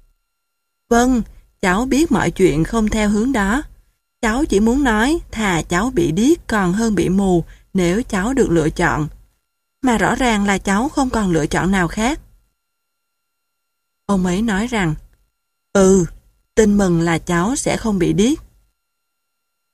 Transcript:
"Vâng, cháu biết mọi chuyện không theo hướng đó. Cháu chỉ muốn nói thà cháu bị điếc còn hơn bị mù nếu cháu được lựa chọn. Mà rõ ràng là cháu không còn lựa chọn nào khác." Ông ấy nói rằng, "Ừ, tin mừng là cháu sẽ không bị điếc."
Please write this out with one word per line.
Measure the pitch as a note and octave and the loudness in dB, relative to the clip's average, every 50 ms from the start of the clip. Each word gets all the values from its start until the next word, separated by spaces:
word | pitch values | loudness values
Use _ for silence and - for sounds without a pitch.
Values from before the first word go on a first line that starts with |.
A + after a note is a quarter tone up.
| _ _ _ _ _ _ _ _ _ _ _ _ _ _ _ _ _ - | _ _ _ _ _ _ _ _ _ _ _ _ _ _ _ _ _ 0
"Vâng, | A#3 A#3 A#3+ B3+ C4 A#3 G#3 - - - - _ _ _ | 2 2 2 2 2 0 -2 -6 -10 -20 -20 _ _ _
cháu | - F#3+ F3+ G3 B3 | -2 -2 0 0 0
biết | C4 B3 C4 D#4+ E4 B3 | 0 0 0 0 2 0
mọi | F#3 - E3+ | 0 0 -2
chuyện | E3+ - F#3+ E3 C#3 D3+ D#3+ | 0 2 2 2 2 0 -2
không | - - A3+ G#3+ G#3+ | -2 -2 -2 -2 -2
theo | G3+ A3 G#3+ G#3 | 0 0 0 0
hướng | G#3 G3+ A3 C4 C#4 | 0 0 0 0 0
đó. | A#3 G3 F#3+ G#3+ C#4 D#4 - - - _ _ _ _ _ _ _ _ - | 0 0 0 -2 -2 -4 -8 -14 -20 _ _ _ _ _ _ _ _ -4
Cháu | A3+ G#3+ B3+ D#4 | -2 -2 -2 0
chỉ | - - G3 | 0 2 2
muốn | G#3+ A3+ A#3+ C#4 D4 | 2 2 2 2 2
nói | B3 A3 G#3 A3 C4+ D#4+ E4+ - - | 2 2 2 2 2 0 -2 -4 -6
thà | - A3 A3+ G3+ F3+ D#3+ - | -6 -4 -2 -2 -2 -2 -2
cháu | - F3 F3+ G#3 B3+ | -2 -2 -2 -2 -2
bị | C4 - - C#3+ D#3 | 0 0 -2 0 0
điếc | F3+ A3 C4+ E4+ E4+ - | 2 2 2 2 0 -2
còn | - A#3 G#3+ F#3+ F3 F3+ | -2 -2 0 0 0 0
hơn | G#3 A#3 A3+ G#3+ | 0 0 0 0
bị | F3 E3 D3+ | 0 0 0
mù | F3+ G3 G3+ F#3+ F3+ E3+ E3 - - - _ _ - | 0 0 2 2 2 0 0 -4 -10 -20 _ _ -2
nếu | F#3+ F3+ E3+ F3 G#3+ B3+ | 0 0 0 0 -2 -2
cháu | - - F#3+ F#3 A#3 C4+ | -4 -4 -4 -2 -2 0
được | C4+ G#3+ - | 0 0 2
lựa | E3 E3 D3 D#3 | 2 0 0 0
chọn. | E3 - F3 D#3+ A#2+ C3+ D3+ D#3 - - - _ _ _ _ _ _ _ _ _ _ _ - | -2 -2 -2 -2 -2 -2 -4 -6 -8 -14 -20 _ _ _ _ _ _ _ _ _ _ _ -2
Mà | C4 A#3 G#3+ | 0 0 2
rõ | F#3+ E3 G3 | 0 0 0
ràng | A3 C4 A#3+ A3 G#3 G3+ | 0 0 0 0 0 0
là | G3+ G3 F#3+ | 0 -2 -2
cháu | - - G3 G3+ A#3 D4+ | -2 -2 0 0 0 -2
không | - - C#4 B3+ | -2 -2 -2 -2
còn | B3 A3+ G#3+ F#3 E3+ | -2 -2 0 0 0
lựa | D#3+ D3 | 0 0
chọn | C#3+ - E3 D3 F3+ | -2 -2 -2 0 0
nào | G3 G3 F3 - | 0 0 0 -2
khác." | - G#3+ A3 A#3+ D4+ E4 - _ _ _ _ _ _ _ _ _ _ _ _ _ _ _ _ _ _ _ _ _ _ _ _ _ _ _ _ _ _ _ _ _ _ _ _ | -2 -2 -2 -2 -2 -4 -8 _ _ _ _ _ _ _ _ _ _ _ _ _ _ _ _ _ _ _ _ _ _ _ _ _ _ _ _ _ _ _ _ _ _ _ _
Ông | - G3+ F#3+ F3+ | -4 -2 -2 0
ấy | F#3 F3 F#3 A3+ | 0 -2 -2 -2
nói | A#3 G3+ F#3 G#3+ | -2 -2 -2 -2
rằng, | B3 B3 A3 F#3 D#3+ D3+ - - - _ _ _ _ _ _ _ _ _ _ _ _ - | -2 -2 -2 -2 -2 -4 -6 -8 -16 _ _ _ _ _ _ _ _ _ _ _ _ 2
"Ừ, | G3+ F#3+ F#3+ F#3+ F#3+ F3 D#3 - - _ _ _ _ _ _ _ | 4 4 6 6 4 2 0 -4 -12 _ _ _ _ _ _ _
tin | - A3 G#3 G3+ | 2 4 4 4
mừng | G3+ G3+ F#3 F3 E3 | 2 2 2 2 0
là | E3 E3+ E3 D#3 | 0 0 -2 -2
cháu | - - F3 E3+ F3 G#3+ C4 | -2 -2 -2 -2 0 -2 -2
sẽ | D4 - B3+ - | -4 -2 -4 -4
không | G3+ - A3+ G#3 F#3+ | -2 -2 -4 -2 0
bị | E3+ D#3 D#3+ | 0 0 0
điếc." | E3 G3+ B3 D#4 D#4+ - - _ _ _ _ _ _ _ _ _ _ _ _ _ _ _ _ _ _ _ _ _ _ _ _ | 2 2 2 0 -2 -6 -12 _ _ _ _ _ _ _ _ _ _ _ _ _ _ _ _ _ _ _ _ _ _ _ _